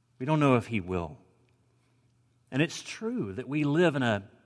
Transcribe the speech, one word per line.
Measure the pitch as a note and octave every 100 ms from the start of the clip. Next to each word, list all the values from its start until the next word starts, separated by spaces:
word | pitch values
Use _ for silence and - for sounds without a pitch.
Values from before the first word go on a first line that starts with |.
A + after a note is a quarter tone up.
| _ -
We | B2+
don't | D#3
know | C#3+ B2
if | A2
he | A2+
will. | F2+ F#2 D#2+ - _ _ _ _ _ _ _ _ _ _ _ _ _
And | C3
it's | E3 -
true | - - A3+ B3 G#2+
that | F#2+ B2
we | D3
live | C#3+ D3+ F3 C#3
in |
a | B2 G#2 G2+ _